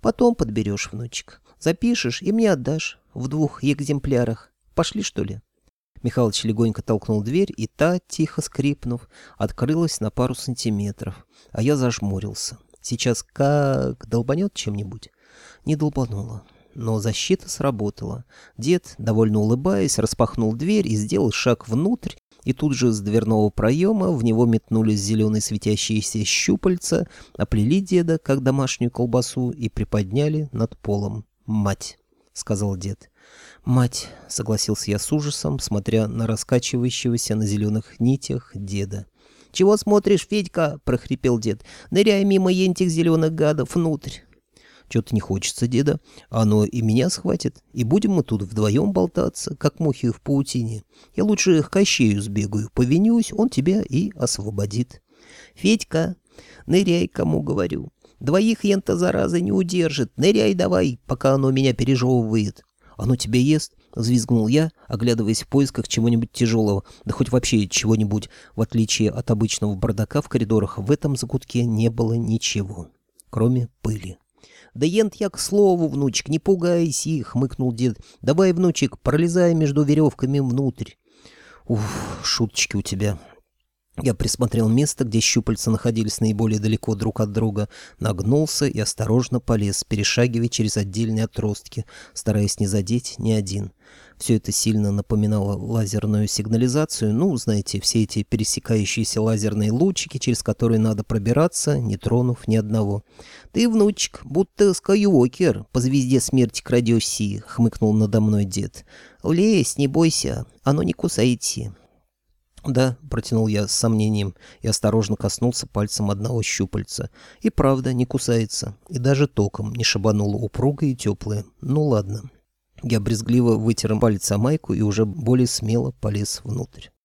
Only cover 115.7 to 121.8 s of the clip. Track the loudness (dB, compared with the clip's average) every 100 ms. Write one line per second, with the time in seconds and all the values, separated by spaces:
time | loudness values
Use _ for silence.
115.7 | -4 -4 -2 -2 -2 -4 -4 -4 -4 -4
116.7 | -4 -6 -8 -10 _ -20 -4 -4 2 2
117.7 | 2 0 -2 0 -2 0 0 0 -4 -8
118.7 | -12 _ -2 0 2 2 2 -2 -2 -8
119.7 | -4 -2 0 2 2 0 -2 -4 0 0
120.7 | 2 -2 0 -4 -4 -4 -6 -8 _ -2
121.7 | 0